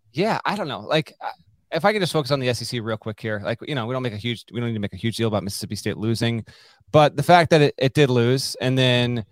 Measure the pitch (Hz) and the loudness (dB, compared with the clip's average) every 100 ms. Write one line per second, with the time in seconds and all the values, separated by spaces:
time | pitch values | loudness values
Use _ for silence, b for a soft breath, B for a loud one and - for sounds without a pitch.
0 | _ 147 214 170 - 202 165 113 107 151 | _ -4 -2 -2 -4 -4 -6 -8 -2 -2
1 | - _ - - _ _ _ 156 196 208 | -2 _ -16 -16 _ _ _ -2 2 2
2 | 180 156 127 139 127 113 113 120 110 110 | 2 0 0 -2 0 -2 -4 -6 -6 -6
3 | 110 101 113 107 95 117 - 143 113 131 | -8 -8 -6 -6 -6 -6 -6 -6 -4 -4
4 | 123 101 120 113 - 113 117 110 101 95 | -6 -6 -6 -8 -8 -6 -4 -4 -6 -4
5 | 113 110 113 104 95 - 104 104 107 90 | -6 -2 -2 0 -4 -8 -8 -6 -6 -4
6 | 110 110 117 117 - b b b _ 156 | -2 0 -2 -4 -8 b b b _ 4
7 | 143 - 139 175 160 160 143 - 131 151 | 4 2 4 6 6 6 4 2 0 4
8 | 139 123 117 135 - - 127 131 127 123 | 4 4 2 2 -2 -4 0 2 4 4
9 | 120 120 104 | 0 -2 -8